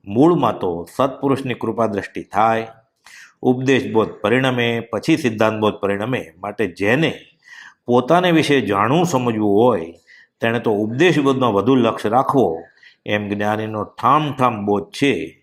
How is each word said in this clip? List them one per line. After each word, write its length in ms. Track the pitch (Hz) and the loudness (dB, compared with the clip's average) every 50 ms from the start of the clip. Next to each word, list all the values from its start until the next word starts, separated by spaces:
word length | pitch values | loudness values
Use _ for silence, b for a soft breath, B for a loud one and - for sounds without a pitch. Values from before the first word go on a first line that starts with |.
| _ | _
મૂળમાં 520 | 98 101 117 143 170 180 151 131 110 101 - | -2 2 4 4 4 4 4 2 0 0 -2
તો 280 | - 92 85 85 85 - - | -4 -6 -6 -6 -10 -12 -2
સત્પુરુષની 580 | - 131 135 135 - 143 139 139 123 135 127 117 | -2 -2 -2 -2 -4 -2 -2 -2 -2 -2 -6 -6
કૃપા 340 | - - 113 107 113 113 | -6 -6 -6 -2 -2 -2
દ્રષ્ટિ 360 | 107 101 98 - - _ 90 80 | -2 -2 -6 -8 -8 _ -12 -12
થાય, 440 | _ - 98 110 113 113 113 113 - - _ _ _ _ _ B B B B B B B B | _ -2 0 2 2 0 -2 -4 -8 -16 _ _ _ _ _ B B B B B B B B
ઉપદેશબોધ 680 | - 127 127 127 131 131 135 127 135 107 110 110 104 82 | 0 0 0 2 2 2 2 2 2 0 0 0 0 0
પરિણમે, 720 | - - - 104 117 127 135 131 123 123 117 117 117 117 | -4 -4 -2 0 2 2 2 0 0 0 -2 -2 -2 -4
પછી 380 | 110 - - 104 - - 160 | -6 -6 -8 -6 0 0 0
સિદ્ધાંતબોધ 560 | 139 127 123 110 107 113 110 110 107 107 107 - | 0 0 -4 0 2 0 0 2 2 0 0 0
પરિણમે. 600 | - - 98 101 98 104 120 131 107 87 82 80 | -2 -4 -4 -2 -2 -4 -6 -6 -6 -8 -12 -16
માટે 300 | 87 95 101 104 - 110 | -12 -12 -12 -4 -4 -4
જેને 440 | 92 82 87 98 101 120 147 165 131 - - - _ _ B B B B B B B B B _ | -4 -4 -2 0 0 2 2 0 -2 -4 -8 -18 _ _ B B B B B B B B B _
પોતાને 460 | - 120 123 123 123 165 180 185 180 | 2 2 2 4 4 2 2 4 4
વિશે 300 | 170 160 139 131 143 135 | 2 2 4 4 2 2
જાણવું 440 | 110 101 101 98 104 113 139 175 180 | 2 0 0 0 2 2 2 0 0
સમજવું 580 | 175 135 127 123 120 113 107 107 104 98 104 117 | 0 0 -2 -2 -2 -2 0 0 2 4 4 4
હોય 300 | 127 113 90 82 85 85 b b b b b b b b _ | 4 2 0 -4 -10 -14 b b b b b b b b _
તેણે 180 | 123 117 113 120 | -4 -2 -2 -2
તો 120 | 113 123 | -2 -2
ઉપદેશબોધમાં 840 | 107 101 107 110 117 127 170 185 160 151 139 135 135 131 127 120 101 | -2 -2 -2 -4 0 2 2 2 4 2 2 2 2 2 0 2 2
વધુ 220 | 98 98 127 135 | 2 2 4 2
લક્ષ્ય 340 | 131 113 113 - - - 107 | 4 2 2 0 -2 -4 0
રાખવો, 540 | 107 127 147 - 147 135 113 87 80 82 - b b b b b b b _ | 0 2 2 2 2 2 2 0 -2 -6 -12 b b b b b b b _
એમ 240 | - 104 104 104 101 | -4 -4 -2 -2 -4
જ્ઞાનીનો 540 | 101 101 104 104 107 107 110 110 110 107 98 | -4 -2 -2 -2 -2 -4 -4 -6 -6 -8 -8
ઠામ 500 | - _ - - 120 139 156 156 143 117 | -8 _ -2 2 2 2 2 0 -2 -2
ઠામ 320 | - 127 123 113 104 101 | 0 0 0 0 -2 -2
બોધ 220 | 101 101 101 101 - | -2 -2 -2 -2 -8
છે. 480 | - - 139 139 113 85 80 80 - _ | -4 -2 0 0 0 -2 -6 -12 -16 _